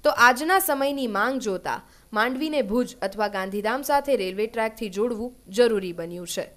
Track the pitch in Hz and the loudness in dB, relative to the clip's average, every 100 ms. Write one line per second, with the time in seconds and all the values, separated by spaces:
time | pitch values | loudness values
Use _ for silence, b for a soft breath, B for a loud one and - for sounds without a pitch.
0 | 294 - 240 247 311 381 370 269 277 277 | 2 6 6 6 2 2 2 0 0 0
1 | 247 202 226 269 214 185 147 120 - b | -2 0 -2 -2 -4 -4 -4 -8 -10 b
2 | b 214 233 262 311 302 202 233 247 - | b 0 0 0 -2 -2 0 -2 -2 -4
3 | 190 196 208 202 190 202 208 262 285 285 | -6 -2 -4 -2 -6 -4 -2 -4 0 0
4 | 285 254 185 190 226 226 220 220 220 185 | 2 0 0 -4 0 2 0 -4 -6 -2
5 | 240 214 247 - - 190 240 208 185 170 | -2 -2 -8 -12 -6 4 4 4 -2 -6
6 | 170 175 175 - - | -8 -10 -8 -8 -8